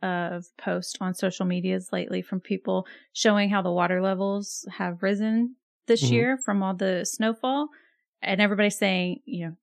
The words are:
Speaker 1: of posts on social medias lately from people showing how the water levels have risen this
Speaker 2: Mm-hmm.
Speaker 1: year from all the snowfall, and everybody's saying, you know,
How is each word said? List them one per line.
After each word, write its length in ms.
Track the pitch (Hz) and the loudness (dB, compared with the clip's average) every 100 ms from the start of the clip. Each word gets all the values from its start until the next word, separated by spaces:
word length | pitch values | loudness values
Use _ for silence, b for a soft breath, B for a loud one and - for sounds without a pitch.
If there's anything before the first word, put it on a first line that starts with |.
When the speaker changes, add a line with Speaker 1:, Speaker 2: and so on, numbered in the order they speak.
Speaker 1:
of 440 | 190 175 175 175 180 - | -4 -2 -4 -6 -10 -8
posts 380 | 196 180 - - | -4 -4 -4 -6
on 120 | 185 | -4
social 320 | 185 190 - 180 | -2 -2 -2 -2
medias 440 | 180 185 185 185 | 0 0 -2 -4
lately 300 | 190 - 185 | -6 -4 -6
from 160 | 180 190 | -4 -6
people 480 | - 190 - 185 185 B B | -4 -4 -2 -2 -2 B B
showing 360 | - 220 208 202 | 0 4 4 4
how 120 | 202 | 2
the 100 | 180 | 2
water 300 | 175 175 185 | 2 2 2
levels 640 | 190 190 196 202 202 - 196 - | 0 0 0 -2 -6 -10 -10 -6
have 260 | 180 175 | -6 -2
risen 520 | 196 202 220 226 240 254 _ _ - | -2 0 2 2 0 -4 _ _ 2
this 160 | 233 | 4
Speaker 2:
Mm-hmm. 100 | 247 | 4
Speaker 1:
year 240 | 120 - 131 | 4 4 0
from 200 | - 202 | 0 0
all 100 | 190 185 | 0 0
the 280 | 190 180 - | 0 0 -2
snowfall, 600 | - 220 226 254 277 302 b b b b - | 0 0 0 -2 -2 -2 b b b b -8
and 180 | - 190 | -2 2
everybody's 360 | 208 202 208 202 | 4 4 2 2
saying, 420 | 196 185 180 - - | 0 2 0 -4 -6
you 200 | 175 165 | -8 -8
know, 80 | 170 | -10